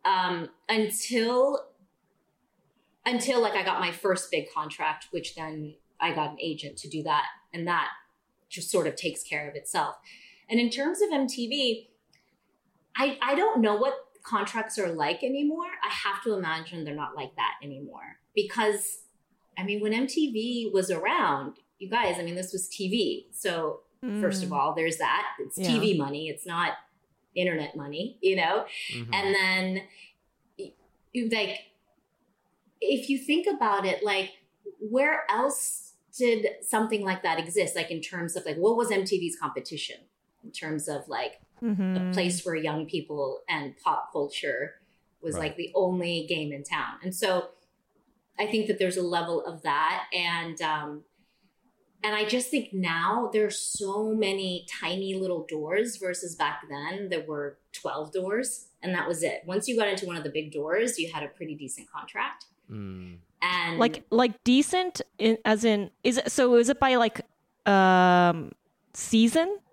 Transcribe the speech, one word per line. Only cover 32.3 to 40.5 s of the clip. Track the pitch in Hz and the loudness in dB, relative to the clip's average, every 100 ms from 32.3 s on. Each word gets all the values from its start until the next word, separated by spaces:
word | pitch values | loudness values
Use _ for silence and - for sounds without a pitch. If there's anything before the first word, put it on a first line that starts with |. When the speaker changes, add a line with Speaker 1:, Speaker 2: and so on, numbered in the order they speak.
| _ _ _ _ _ | _ _ _ _ _
Speaker 1:
if | - 269 - | 2 2 2
you | 277 | -2
think | - 311 349 | 2 2 2
about | 285 220 202 190 | 2 2 4 2
it, | 185 | 0
like, | 208 196 190 - _ _ 208 - | 0 0 -2 -8 _ _ -18 -10
where | 214 247 285 311 - | -2 2 2 2 0
else | 208 269 269 - - - _ _ - | 2 2 0 -4 -6 -12 _ _ 0
did | 247 226 208 - | 4 4 2 -2
something | - 220 220 220 | -2 0 2 0
like | 196 185 | 0 -2
that | 185 165 | 0 -2
exist? | 165 190 170 175 | 0 0 0 0
Like, | 160 | -4
in | 165 | -6
terms | 156 180 170 180 | -8 -6 -6 -6
of, | 175 | -4
like, | 151 | 2
what | 196 233 | 4 4
was | 233 | 2
M | 196 190 | 0 2
T | 190 | 0
V's | 170 - | 0 -4
competition? | 151 131 - 147 - - _ _ _ _ | -6 -6 -8 -10 -10 -12 _ _ _ _
In | 226 | -18